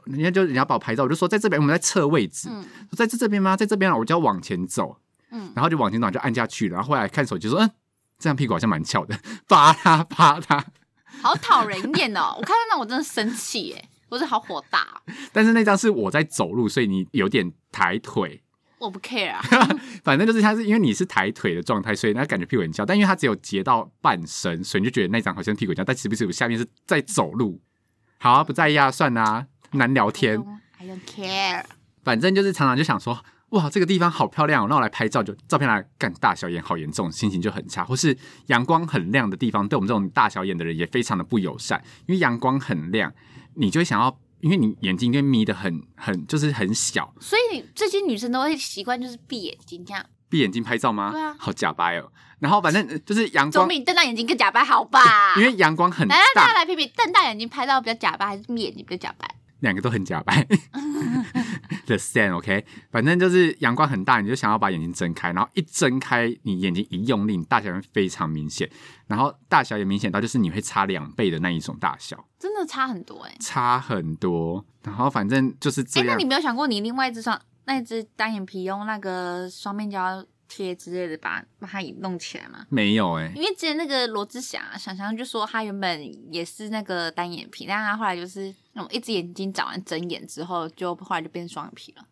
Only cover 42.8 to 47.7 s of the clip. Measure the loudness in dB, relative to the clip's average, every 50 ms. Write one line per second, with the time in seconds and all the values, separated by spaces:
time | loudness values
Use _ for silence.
42.8 | -4 -2 -2 -2 -2 -2 -6 _ -20 -20 -20 -20 -20 -12 -4 -2 0 2 2 2
43.8 | 0 2 2 2 2 0 0 _ _ _ _ _ 0 2 2 4 2 2 0 -2
44.8 | -2 -2 -2 0 0 2 2 2 2 4 4 4 2 2 0 -2 -2 -4 -4 -6
45.8 | -8 _ _ -10 -4 -4 -4 -4 -4 -2 -2 0 0 0 -2 -2 -2 -2 -2 -2
46.8 | -2 -2 -2 -4 -4 -6 -10 -16 -8 -2 0 0 0 0 -2 -6 -10 -10